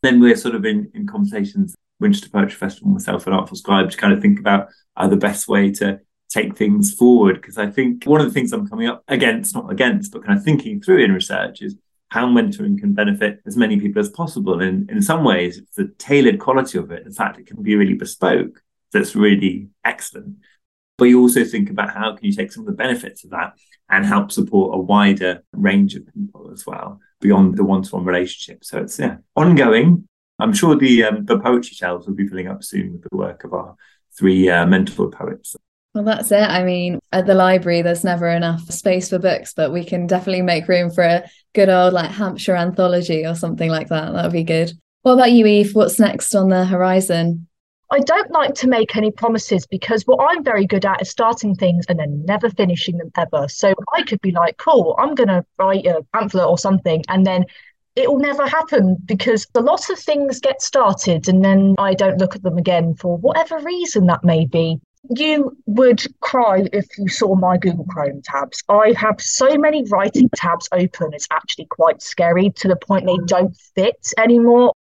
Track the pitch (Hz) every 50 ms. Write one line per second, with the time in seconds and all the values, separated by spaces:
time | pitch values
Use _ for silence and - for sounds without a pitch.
0 | - 131 123 123 120 120 113 104 - 123 117 110 98 110 107 104 104 - _ 110
1 | 104 - - 104 101 202 - - 196 202 - 202 196 175 - _ _ _ _ _
2 | 104 104 101 101 - - - 208 - 101 - - - 95 - - - 101 98 95
3 | 98 - 98 92 - - 98 95 - - - 90 - - 101 95 95 92 - -
4 | - 101 101 101 - 104 101 - - 104 98 196 - - _ _ _ _ _ -
5 | 92 95 98 98 101 104 104 - - - 104 101 101 98 98 - 104 101 98 98
6 | _ _ _ _ _ _ - 113 117 104 196 - - - 101 104 101 101 - -
7 | 123 123 123 120 104 98 92 - - - - 110 107 104 101 - 131 123 120 123
8 | - 139 147 156 147 123 104 139 127 120 - 107 104 101 110 110 117 117 123 -
9 | _ - 131 131 131 120 110 113 101 - - 120 - - 101 92 127 123 107 101
10 | - - - 113 - - 101 101 - 156 151 143 - - 107 101 - - 185 175
11 | 123 101 98 92 - - 98 92 98 98 - - - 104 101 _ _ _ _ _
12 | _ _ - 113 123 127 120 - 110 101 101 - 104 104 101 - 101 101 101 208
13 | 107 101 101 - 107 104 104 - _ 104 101 120 117 107 107 101 101 101 101 107
14 | 104 101 - - - - - - 98 98 92 85 90 95 92 95 101 101 - 104
15 | 101 101 156 165 156 123 98 90 87 90 90 - - _ - - 98 101 - _
16 | - - 143 143 135 117 101 101 - - 131 135 131 131 - 90 82 71 85 -
17 | - - 101 - 101 - - - - _ - - 104 104 104 - - 95 98 -
18 | - - - - - 92 - - - - - _ _ _ _ _ _ _ _ 104
19 | 101 - - 104 104 104 104 98 95 95 90 101 101 - _ _ _ 117 - -
20 | - - _ - - 202 202 - _ _ _ _ _ _ _ _ _ _ _ -
21 | 123 123 123 123 123 120 120 127 117 - - 113 101 101 - 104 101 101 - 104
22 | 107 110 107 - - 101 98 104 113 101 - 113 110 104 98 - 117 131 123 120
23 | - - - - - 92 92 82 85 90 _ _ _ _ _ _ _ _ 95 98
24 | 101 101 101 101 - - - - - - - 98 95 - - 95 92 92 101 104
25 | 101 101 98 95 92 90 90 - _ _ - - 101 98 95 101 101 98 - 101
26 | - _ _ - 101 101 _ - - - - - - - - - - - - -
27 | _ _ _ _ - 101 101 95 98 92 87 104 101 98 98 95 95 - - 95
28 | 90 90 90 90 92 90 - - - - - _ _ - - - - - - -
29 | - 127 104 - _ _ _ - 156 175 175 143 135 120 110 113 143 165 175 170
30 | - _ _ _ _ _ _ _ - 113 104 - - 165 151 - 131 131 123 117
31 | 113 107 104 104 104 - 117 101 101 120 123 120 120 - - - 92 90 87 87
32 | - 101 95 95 98 98 98 92 92 92 98 98 - - - 98 92 92 90 87
33 | - - - 95 98 92 90 - - - - 90 - - - _ _ _ _ _
34 | _ _ _ - - 95 92 92 92 92 87 87 85 87 92 95 98 98 - -
35 | 92 - - - - - - - _ - - - _ _ _ _ _ _ _ 220
36 | 202 214 220 214 - - 208 202 214 202 180 180 180 180 180 180 175 180 175 -
37 | _ _ - 190 185 202 196 190 185 185 185 185 175 175 175 170 170 170 170 170
38 | - 190 175 170 170 170 170 170 170 165 165 165 - - - - - 202 185 185
39 | 180 - - 180 170 185 165 - - - - - 156 139 147 175 170 170 - 175
40 | 175 175 185 180 185 - 185 185 180 180 170 160 165 - 185 175 180 170 165 185
41 | 180 165 170 175 175 - _ _ _ _ _ - 202 190 185 180 180 180 185 180
42 | 165 156 196 202 214 190 180 - - - 185 175 170 175 180 175 185 180 180 175
43 | 175 170 165 156 156 165 170 165 - 170 165 - 165 165 160 160 156 156 165 156
44 | 156 165 - 185 170 170 170 170 165 165 165 165 165 170 - - _ _ _ _
45 | _ 254 254 247 254 240 240 240 220 214 208 208 208 202 202 214 208 170 - -
46 | 220 202 - - - - - 202 190 190 190 180 185 185 190 180 180 185 185 190
47 | 190 - 180 165 165 170 170 165 165 _ _ _ _ _ _ _ _ _ - 285
48 | 277 277 320 359 415 - - 320 285 262 277 - - 254 254 233 220 - - 220
49 | 214 214 208 - - 233 226 220 - - 214 185 - _ - 190 - - 233 226
50 | 190 - 262 254 262 302 339 349 285 285 233 208 196 185 - 196 185 202 190 -
51 | 185 185 - - 233 226 233 - - 208 196 180 190 180 170 175 170 - 175 160
52 | 156 147 147 147 151 175 202 214 214 233 - - 208 180 175 165 - - 170 170
53 | 165 160 _ - 170 165 - 151 139 139 - - - 202 190 - 196 - 285 339
54 | - - 220 196 - 190 175 175 170 165 - _ - - 320 254 180 160 - -
55 | 240 294 311 262 247 202 190 180 175 _ _ _ 190 190 196 196 - 180 170 160
56 | 127 _ - 214 226 202 - 185 180 - 175 175 - 202 190 190 - 175 160 160
57 | 160 - 185 190 190 190 185 180 180 - - - - _ _ _ _ _ _ -
58 | 262 - 285 262 277 285 277 277 285 - - 320 320 320 - 254 196 185 185 -
59 | - - 220 190 - 247 226 214 - _ _ 247 240 277 320 359 - - 392 -
60 | - - 302 285 285 277 262 262 - 277 269 - - - - 269 254 202 190 -
61 | - - 175 160 - - 185 185 190 196 196 190 196 196 196 185 196 196 190 190
62 | 202 190 190 180 190 185 - 202 196 185 165 175 165 185 180 170 165 165 160 -
63 | - 180 175 170 180 269 311 320 330 320 330 320 285 330 359 359 349 311 - 220
64 | 185 180 170 - - 175 165 160 165 135 - 170 165 165 165 156 _ _ _ _
65 | _ 262 247 240 302 311 311 294 277 247 - _ _ - 202 226 262 254 240 -
66 | - 277 - _ - - - 262 240 220 190 190 196 185 - 202 196 _ - -
67 | 202 185 - - 240 196 190 185 180 180 185 180 180 190 170 170 151 - - 165
68 | 147 139 139 143 - - - 139 139 135 - - - _ 202 208 214 214 233 170
69 | 196 220 208 214 - - - - 262 269 302 285 302 311 302 302 254 208 208 190
70 | 196 208 - - 254 247 - - - 175 170 170 - - - 180 180 180 - -
71 | 175 156 151 147 - - 165 160 _ - - - 160 _ - - 165 165 - -
72 | - - - - 180 170 170 180 190 202 185 - - 196 185 175 - _ 202 190
73 | 185 185 180 180 180 175 196 175 185 196 - _ _ _ _ - 185 226 - _
74 | _ - - - 220 233 240 240 233 233 240 240 247 233 - _